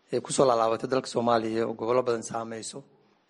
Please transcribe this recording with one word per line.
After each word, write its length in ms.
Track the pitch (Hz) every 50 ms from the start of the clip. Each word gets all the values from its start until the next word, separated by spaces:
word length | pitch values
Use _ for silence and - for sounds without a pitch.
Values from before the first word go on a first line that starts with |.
| _ - -
ee 80 | 123
ku 100 | 120 - 151
soo 120 | - 147
laalaabatay 420 | 131 120 113 113 113 113 110 - 127
dalka 180 | 131 131 127 -
Soomaaliya 560 | - 131 117 120 117 117 110 113 110 113 113
oo 80 | 113 117
gobollo 280 | 110 113 110 120 127 127
badan 200 | 123 120 117 127
saameyso, 560 | - - 117 117 113 113 110 104 - - 143 139 _ _ _ _ _ _ _ _ -